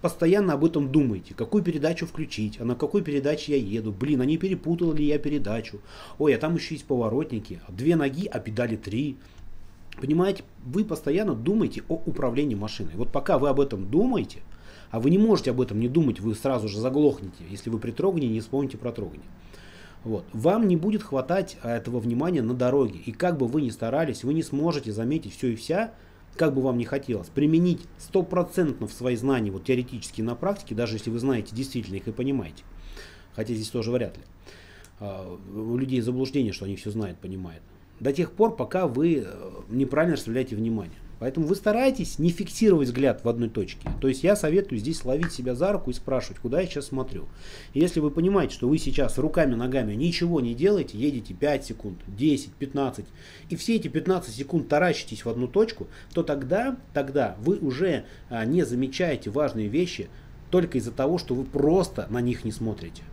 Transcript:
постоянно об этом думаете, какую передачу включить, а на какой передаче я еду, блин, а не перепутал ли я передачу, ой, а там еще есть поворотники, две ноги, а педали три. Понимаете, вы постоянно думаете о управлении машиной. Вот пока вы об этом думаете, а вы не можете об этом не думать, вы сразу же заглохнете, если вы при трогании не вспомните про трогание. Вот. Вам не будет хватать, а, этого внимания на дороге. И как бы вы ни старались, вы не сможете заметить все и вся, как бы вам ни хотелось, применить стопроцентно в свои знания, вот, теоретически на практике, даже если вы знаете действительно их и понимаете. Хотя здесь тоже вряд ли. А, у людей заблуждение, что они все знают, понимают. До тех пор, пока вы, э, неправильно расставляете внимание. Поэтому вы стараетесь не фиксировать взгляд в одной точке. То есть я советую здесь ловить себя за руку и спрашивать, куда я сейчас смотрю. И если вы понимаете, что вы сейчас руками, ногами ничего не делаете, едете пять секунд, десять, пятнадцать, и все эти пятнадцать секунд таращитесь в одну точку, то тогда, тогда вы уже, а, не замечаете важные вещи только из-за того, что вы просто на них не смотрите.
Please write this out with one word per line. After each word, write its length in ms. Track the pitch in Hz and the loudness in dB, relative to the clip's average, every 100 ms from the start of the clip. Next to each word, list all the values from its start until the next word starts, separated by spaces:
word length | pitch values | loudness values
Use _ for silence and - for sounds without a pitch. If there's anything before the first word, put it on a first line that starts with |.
постоянно 480 | 170 - 165 196 196 | -2 2 4 6 4
об 140 | 143 165 | 4 2
этом 260 | 160 143 | 2 4
думаете, 400 | 147 135 98 - | 4 4 0 -6
какую 320 | - 113 214 | -8 0 2
передачу 420 | 170 156 151 175 170 | 2 2 0 0 -4
включить, 540 | - 156 - 107 107 | -6 -6 -2 -4 -2
а 60 | 117 | -2
на 80 | |
какой 260 | 120 147 208 | 0 2 0
передаче 520 | 165 143 135 151 - | 0 0 2 0 2
я 60 | 143 | 0
еду, 320 | 104 113 110 | 2 -2 -2
блин, 300 | 92 143 143 | -2 0 2
а 60 | 139 | 2
не 100 | 160 | 2
перепутал 560 | 190 180 156 170 175 | 0 -2 0 0 2
ли 140 | 143 147 | 4 4
я 120 | 151 | 2
передачу, 640 | 147 147 101 113 110 - - - - - | 2 0 0 -2 -4 -12 -16 -18 -16 2
ой, 160 | 151 | 4
а 40 | 117 | 4
там 180 | 156 165 | 2 0
еще 180 | - | -2
есть 100 | 156 | -10
поворотники, 760 | - 127 113 117 156 117 - 87 - | -2 0 2 0 -2 -6 -8 -14 -12
две 260 | 92 139 170 | -2 2 4
ноги, 300 | 139 135 202 | 4 0 -4
а 120 | - | -4
педали 380 | 110 104 120 110 | -4 -2 -2 -2
три. 400 | - 107 147 131 - - - - - - - - | -4 -4 -4 -6 -14 -16 -12 -12 -12 -16 -16 -8
Понимаете, 460 | 135 160 190 196 - - | 0 2 2 0 -6 -16
вы 220 | 123 156 | -6 -2
постоянно 500 | 214 160 - 160 214 | -2 -2 0 0 0
думаете 500 | 113 123 214 143 107 - | 0 0 2 0 -2 -6
о 60 | |
управлении 600 | 165 - - 131 120 147 | -4 -2 0 0 0 0
машиной. 380 | 104 101 - 98 85 | 0 -4 -4 -6 -2
Вот 160 | 123 | 0
пока 260 | - - 160 | 0 2 4
вы 100 | 143 | 4
об 120 | 135 | 4
этом 300 | 139 98 95 | 2 0 0
думаете, 500 | 139 247 226 113 - - - - - - | 2 4 2 -2 -8 -14 -14 -16 -18 -8
а 100 | 113 | 0
вы 80 | 127 | 4
не 80 | 180 | 6
можете 360 | 220 202 - | 8 6 4
об 100 | 127 | 2
этом 180 | 123 104 | 2 2
не 80 | 120 | 2
думать, 320 | 143 151 101 | 4 4 2
вы 140 | 107 | -2
сразу 340 | 104 135 127 107 | -2 0 0 0
же 120 | 98 | -2
заглохнете, 640 | 123 135 147 113 95 - 170 | 0 4 4 4 -6 -14 -14
если 220 | 98 - | -10 -4
вы 80 | 113 | -4
при 120 | 117 | -4
трогании 380 | 113 185 175 131 | -2 0 2 0
не 120 | 110 | -2
вспомните 360 | 110 135 139 - | -2 -2 -2 -4
про 160 | 123 | -6
трогание. 340 | 113 95 73 - - - - - - - - | -6 -8 -10 -18 -20 -20 -20 -20 -20 -20 -14
Вот. 220 | 113 104 - | -6 -6 -6
Вам 340 | 110 135 208 220 | 0 4 4 4
не 80 | 175 | 4
будет 260 | 180 208 | 2 0
хватать, 540 | - 135 131 185 185 - | 0 -2 0 0 -2 -6
а, 120 | 117 | -4
этого 240 | 117 120 120 | -4 -2 -2
внимания 440 | 117 117 160 170 | 0 0 2 2
на 100 | 113 | 0
дороге. 460 | 123 123 139 120 92 - | 2 2 4 2 -2 -10
И 60 | |
как 260 | 107 180 165 | -2 -2 0
бы 80 | 123 | 0
вы 160 | 143 | 0
ни 80 | 135 | -2
старались, 520 | - 117 135 160 117 | -2 -2 0 0 -2
вы 120 | 123 | -2
не 80 | 160 | 0
сможете 500 | - 139 160 151 117 | 0 0 0 0 -4
заметить 420 | 104 117 156 104 | -4 -2 -2 -4
все 120 | - 127 | -4 -2
и 80 | |
вся, 400 | 113 - 165 226 - - - - - | -2 -2 -2 -2 -8 -20 -20 -20 0
как 180 | 160 | 2
бы 80 | 135 | 2
вам 160 | 131 120 | 2 0
ни 60 | |
хотелось, 440 | 117 139 - 110 85 | 0 -4 -2 -4 -2
применить 520 | - 147 160 175 170 - - | 2 4 6 4 2 -4 -18
стопроцентно 880 | - 196 175 175 175 - 160 120 107 | 0 0 2 0 0 2 0 0 -6
в 60 | |
свои 240 | - 123 120 | -4 -2 0
знания, 340 | 127 135 104 | 2 2 0
вот, 140 | 95 | -4
теоретически 580 | - 127 123 120 - - | 0 0 0 -8 -10 -4
на 120 | 110 | -4
практике, 400 | 120 185 202 - | -2 -2 -2 -4
даже 220 | 110 117 107 | -2 -2 -2
если 140 | 117 | -4
вы 80 | 117 | -2
знаете 360 | 131 123 104 | 0 0 -2
действительно 420 | 107 135 127 98 95 | -6 -6 -6 -6 -8
их 120 | - | -8
и 40 | |
понимаете. 520 | 107 127 139 82 78 - - - - - - - | -4 -2 -2 -4 -12 -18 -18 -16 -16 -18 -20 -16
Хотя 200 | - 110 | -8 -4
здесь 140 | 113 107 | -4 -4
тоже 220 | 123 110 | -4 0
вряд 260 | 123 113 - | -2 -2 -8
ли. 80 | - - - - - - - - | -18 -20 -20 -20 -20 -20 -20 -12
А, 380 | 101 95 92 87 95 | -10 -10 -10 -14 -12
у 220 | 101 110 120 | -8 -4 -2
людей 240 | 131 127 | 0 0
заблуждение, 520 | 113 123 135 143 117 | 0 0 0 0 0
что 120 | 95 | -2
они 120 | 98 95 | -6 -6
все 140 | - | -6
знают, 280 | 107 101 87 | -4 -4 -6
понимают. 440 | 92 95 90 80 - - - - | -10 -8 -10 -14 -20 -20 -20 -4
До 120 | 123 | -2
тех 200 | 143 165 | 0 -2
пор, 240 | - 220 - | 4 2 2
пока 300 | 120 185 175 | -2 0 0
вы, 380 | 120 165 156 | 2 4 2
э, 260 | 95 - 95 - - | -2 -10 -12 -14 -6
неправильно 480 | 117 135 143 175 139 | 0 2 4 4 2
расставляете 400 | 104 117 127 107 | 0 -2 -2 -2
внимание. 420 | 113 113 87 - - - | 0 0 -4 -12 -16 -6
Поэтому 260 | 120 135 156 | -4 -2 0
вы 80 | |
стараетесь 640 | 196 - 214 269 262 180 - | 2 2 4 4 2 -4 2
не 120 | 165 | 2
фиксировать 580 | 170 202 - 220 175 127 | 2 -4 4 6 6 4
взгляд 360 | 123 135 113 | 4 2 2
в 40 | 117 | 0
одной 200 | 117 117 | 0 0
точке. 400 | 113 90 - - - | -2 -4 -6 -6 0
То 80 | 135 | 0
есть 160 | 135 | 2
я 120 | 175 208 | 4 4
советую 420 | 156 170 190 120 | 4 2 2 -2
здесь 260 | 110 165 | -2 -4
ловить 280 | 123 135 170 | 0 0 0
себя 220 | - 123 | -2 -4
за 180 | 123 180 | 0 2
руку 180 | 196 - | 2 -2
и 40 | |
спрашивать, 440 | 131 - 131 - 98 | -4 -2 -2 -2 -6
куда 220 | 120 139 | -2 0
я 60 | 180 | 0
сейчас 220 | - 139 | -4 -4
смотрю. 400 | 135 131 92 76 - - - - | -4 -4 -6 -8 -12 -14 -14 -6
И 80 | 139 | 2
если 200 | 175 165 | 4 4
вы 100 | 151 | 2
понимаете, 440 | 143 175 196 143 | 2 4 4 2
что 140 | - 120 | 0 2
вы 100 | 156 | 2
сейчас 380 | - 127 127 - | 4 4 4 4
руками, 380 | 156 - 151 | 2 4 4
ногами 400 | 117 123 131 110 | 2 0 0 0
ничего 460 | 104 170 170 170 170 | 0 0 2 2 2
не 140 | 120 | 0
делаете, 440 | 117 180 202 139 104 | 2 2 4 0 -2
едете 340 | 139 131 - | -2 -2 -6
пять 320 | 90 139 139 | -2 0 0
секунд, 340 | - 113 104 87 - | -2 -10 -8 -10 -12
десять, 460 | 98 151 139 - | 0 2 2 0
пятнадцать, 540 | - 139 139 135 123 98 - - - - | -8 -4 0 -2 -2 -12 -16 -20 -20 -10
и 80 | 170 | -6
все 200 | - 226 | 0 0
эти 120 | 156 | 2
пятнадцать 460 | 160 175 185 175 | -2 2 0 0
секунд 340 | 110 135 165 - | -8 -2 -2 2
таращитесь 560 | 147 175 156 - 107 | 4 4 2 -4 -6
в 40 | 117 | -4
одну 180 | 117 123 | -2 0
точку, 400 | 196 220 - - - - | 4 2 0 -12 -14 -6
то 100 | - | -4
тогда, 540 | 160 143 135 185 254 247 - | -2 -2 0 0 0 -4 -4
тогда 440 | 147 135 139 113 104 | -4 0 0 0 0
вы 160 | 120 190 | 0 0
уже, 460 | 151 131 190 139 - - - | 0 0 0 0 -4 -18 -8
а, 160 | 117 | -4
не 200 | 113 165 | 0 2
замечаете 680 | 156 123 131 - 175 131 - | 2 0 -2 0 -2 0 -2
важные 380 | 113 147 113 107 | 0 0 0 -2
вещи 400 | 131 175 - 98 - - - - | 0 -2 -4 -10 -12 -20 -18 0
только 280 | 180 175 131 | 2 2 -2
из-за 140 | 113 | -4
того, 260 | 117 135 170 | -2 0 0
что 160 | - | -2
вы 100 | 127 | -4
просто 600 | 135 147 143 180 180 - 101 | -2 2 4 4 2 -4 -4
на 100 | 113 | 0
них 240 | 123 120 | 0 0
не 80 | 113 | -4
смотрите. 500 | 104 113 104 85 - - | -4 -4 -6 -10 -14 -16